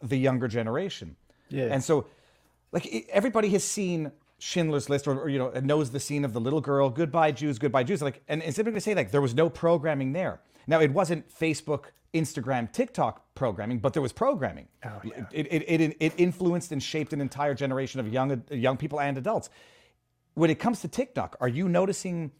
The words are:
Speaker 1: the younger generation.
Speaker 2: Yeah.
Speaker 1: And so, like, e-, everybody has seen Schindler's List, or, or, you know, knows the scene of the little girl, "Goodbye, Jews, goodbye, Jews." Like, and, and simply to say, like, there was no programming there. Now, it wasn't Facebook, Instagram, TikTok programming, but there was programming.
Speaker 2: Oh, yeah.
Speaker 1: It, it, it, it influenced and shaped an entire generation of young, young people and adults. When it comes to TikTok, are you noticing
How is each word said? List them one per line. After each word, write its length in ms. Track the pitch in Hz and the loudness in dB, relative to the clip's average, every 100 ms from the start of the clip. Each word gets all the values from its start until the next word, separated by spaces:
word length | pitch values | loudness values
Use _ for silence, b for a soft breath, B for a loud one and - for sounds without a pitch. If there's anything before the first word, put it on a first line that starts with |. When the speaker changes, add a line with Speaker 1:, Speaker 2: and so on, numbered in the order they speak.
Speaker 1:
the 140 | 123 135 | -2 2
younger 300 | 131 131 120 | 4 2 0
generation. 680 | 113 113 131 196 - 85 65 _ _ - | 0 0 -2 -4 -8 -14 -16 _ _ -8
Speaker 2:
Yeah. 200 | 139 123 | -2 0
Speaker 1:
And 120 | 135 | 0
so, 220 | 131 151 - b b b b b - | 2 2 2 b b b b b -6
like, 140 | 165 - | -6 -4
e-, 220 | 226 - | -6 0
everybody 400 | 196 247 220 214 | 0 2 2 4
has 140 | 190 | 2
seen 480 | - - 185 160 151 - _ - | 0 -2 0 0 -4 -8 _ -16
Schindler's 500 | - 180 160 143 131 | -4 0 2 2 2
List, 180 | 143 147 | 0 0
or, 120 | 135 | -2
or, 100 | 156 | 0
you 100 | 139 | 0
know, 100 | 127 127 | -2 -2
knows 260 | 135 151 139 | 2 2 2
the 100 | 135 | -4
scene 240 | - 147 | -4 -2
of 100 | 139 | 0
the 60 | 113 | 0
little 220 | 117 156 | 0 0
girl, 280 | 143 139 139 | 2 4 4
"Goodbye, 400 | 123 165 165 156 | 2 0 4 2
Jews, 260 | 123 151 117 | 2 -2 0
goodbye, 260 | 143 131 | 2 2
Jews." 200 | 127 185 | 2 0
Like, 180 | 143 - - | -2 -4 -4
and, 160 | 156 | -4
and 100 | 160 | -2
simply 200 | 143 220 | -2 -2
to 80 | 214 | -2
say, 120 | 214 | 0
like, 160 | 190 107 | 0 2
there 120 | 139 | 2
was 120 | 139 | 2
no 160 | 120 165 | 2 2
programming 640 | - 170 170 156 143 131 | 2 2 2 2 -2 -2
there. 280 | 156 170 - b b b | -2 -4 -6 b b b
Now, 120 | 160 | 4
it 100 | 151 | 6
wasn't 360 | 151 165 165 - | 4 2 0 -6
Facebook, 580 | - 160 147 - 147 - _ _ | -2 -2 -2 -2 -6 -6 _ _
Instagram, 580 | 165 151 - 120 127 117 | -2 -2 -4 -2 -2 -2
TikTok 600 | - 254 - 123 - _ | -2 -2 0 -2 -2 _
programming, 460 | - 127 95 107 123 | -4 -2 -2 -4 -2
but 140 | 101 | 0
there 80 | 151 | 0
was 120 | 135 | -2
programming. 540 | - 247 247 120 76 - _ 120 | 0 0 0 -2 -6 -18 _ -14
Speaker 2:
Oh, 160 | 101 | -12
yeah. 220 | 110 - 110 | -12 -12 -8
Speaker 1:
It, 160 | 151 147 | -6 -2
it, 340 | 160 160 165 | -2 2 2
it, 160 | 160 - | 2 2
it 140 | 160 160 | 0 2
influenced 540 | 180 180 180 175 - | 2 2 0 0 -2
and 120 | 143 | -6
shaped 300 | - 156 151 | -4 -4 -4
an 80 | 147 | -4
entire 340 | 135 135 147 127 | -4 -2 -2 0
generation 440 | 139 131 135 131 | -2 -2 -4 -4
of 120 | 107 | -2
young, 300 | 123 135 135 - | 0 0 -2 -4
young 260 | 135 123 131 | 0 0 0
people 220 | 151 147 | -2 -2
and 180 | 143 135 | -2 -2
adults. 320 | 131 208 - b b b b b _ _ _ - | -2 -2 -4 b b b b b _ _ _ 2
When 140 | 165 | 2
it 100 | 156 | 4
comes 220 | 226 240 | 0 -2
to 60 | 165 | -6
TikTok, 500 | - 269 - 87 - | -4 -4 -4 -6 -2
are 80 | 127 | -2
you 200 | 123 185 | 0 2
noticing 640 | 175 190 190 190 170 151 | 2 2 -2 -4 -6 -6